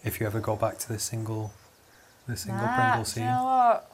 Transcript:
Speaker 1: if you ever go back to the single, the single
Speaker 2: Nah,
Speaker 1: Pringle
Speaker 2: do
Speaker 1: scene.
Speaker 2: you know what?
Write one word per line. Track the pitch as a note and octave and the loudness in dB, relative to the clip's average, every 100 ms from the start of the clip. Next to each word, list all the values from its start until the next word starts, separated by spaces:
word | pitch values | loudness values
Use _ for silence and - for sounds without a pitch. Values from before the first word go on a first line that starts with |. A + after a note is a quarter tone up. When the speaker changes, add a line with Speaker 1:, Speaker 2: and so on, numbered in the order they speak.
Speaker 1:
if | A2+ - | -6 -2
you | A2 | -2
ever | A2 | -2
go | G#2+ G#2+ | -2 0
back | A2 - | 0 -2
to | - | -6
the | G#2+ | -6
single, | - A2+ A2 A2 G#2+ - - _ _ - - - - | -4 -4 -4 -6 -8 -10 -20 _ _ -20 -20 -16 -10
the | A2 | -8
single | G3 - | -4 -2
Speaker 2:
Nah, | A3+ B3+ | 0 2
Speaker 1:
Pringle | B3+ A#3 | 2 2
Speaker 2:
do | - | 0
Speaker 1:
scene. | - | -2
Speaker 2:
you | B3 | 0
know | B3+ | 0
what? | B3+ C4 A#3+ A3 - | 2 6 6 4 0